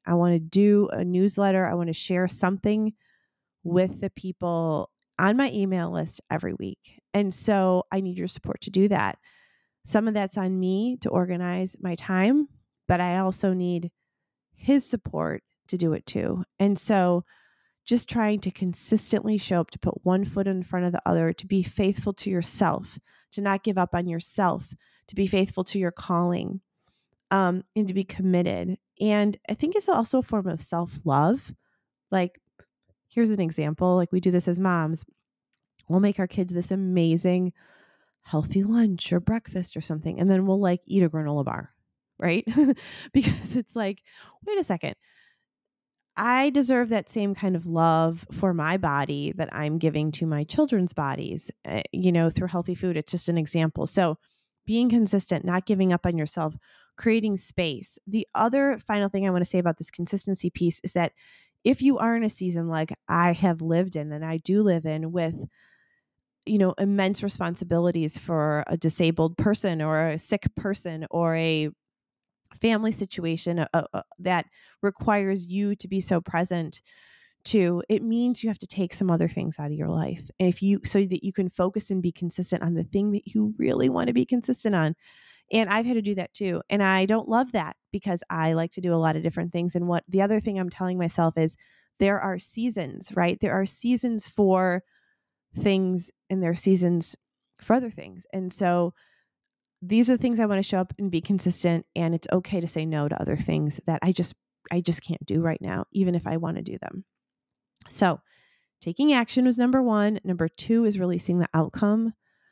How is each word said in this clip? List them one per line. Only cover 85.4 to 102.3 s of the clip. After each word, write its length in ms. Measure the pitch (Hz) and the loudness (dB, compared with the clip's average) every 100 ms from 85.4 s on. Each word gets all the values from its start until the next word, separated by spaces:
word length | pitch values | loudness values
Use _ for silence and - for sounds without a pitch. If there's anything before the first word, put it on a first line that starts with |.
| - | -2
And 180 | - 226 | 0 2
I've 160 | 208 233 | 0 0
had 100 | 240 | 0
to 60 | |
do 140 | 202 196 | 0 -2
that 180 | 175 | -6
too. 280 | - 196 170 - | -6 -4 -4 -2
And 140 | 202 | 2
I 220 | 196 190 190 | 4 4 4
don't 240 | 220 - | 2 2
love 240 | 226 254 | 0 0
that, 220 | 226 160 - _ | -2 -4 -8 _
because 320 | 208 196 175 - | -6 -4 -4 -4
I 240 | 165 160 | -2 0
like 180 | 165 165 | 0 -2
to 80 | - | -2
do 120 | 180 | 0
a 40 | 170 | 2
lot 180 | 160 156 | 2 2
of 80 | |
different 280 | 165 160 170 | -2 -2 -4
things. 240 | 175 175 175 | -2 -2 -2
And 120 | 175 | 0
what, 160 | 170 - | -2 0
the 140 | 190 | 0
other 180 | 196 214 | 2 2
thing 200 | 208 196 | 0 -4
I'm 100 | 180 | -4
telling 280 | - 185 180 | -4 -4 -2
myself 400 | 170 - 165 160 | -2 2 2 2
is 180 | 160 - _ _ _ - | 0 -2 _ _ _ 0
there 220 | 196 202 | 2 2
are 180 | 196 180 | -2 -4
seasons, 760 | - - 240 220 147 - - | -8 -6 -4 -4 -6 -8 -6
right? 260 | 208 175 - | 0 0 2
There 140 | 208 | 0
are 120 | 190 196 | 0 -2
seasons 640 | - 240 247 247 226 - | -4 -2 0 0 -4 -4
for 560 | - 202 185 185 180 - _ _ _ _ _ _ - | 2 4 4 2 0 -4 _ _ _ _ _ _ -2
things, 540 | 214 190 185 185 175 _ - | 2 2 2 0 -4 _ -6
and 140 | 190 | -2
there 80 | 175 | 0
are 40 | 170 | 0
seasons 600 | - 190 180 175 165 - _ _ _ _ | 4 4 4 2 -2 -10 _ _ _ _
for 140 | - | 0
other 160 | 233 240 | 0 0
things. 360 | 208 - 180 - | -8 -16 -18 -10
And 220 | 190 185 | -6 -6
so 400 | - 190 175 170 - _ _ _ _ _ _ _ _ | -2 2 2 0 -2 _ _ _ _ _ _ _ _
these 280 | 180 220 240 | 0 4 4
are 80 | 254 | 4
the 40 | |
things 180 | 247 226 | 2 0
I 60 | 220 | 2
wanna 180 | 196 | 0
show 160 | 196 190 | 0 0
up 140 | 185 - | -2 -4
and 100 | 202 | -4
be 120 | 170 | -2
consistent. 640 | 165 196 185 180 175 170 - - | 0 0 0 0 2 0 -2 -4
And 180 | 165 | -2
it's 140 | 165 - | -2 0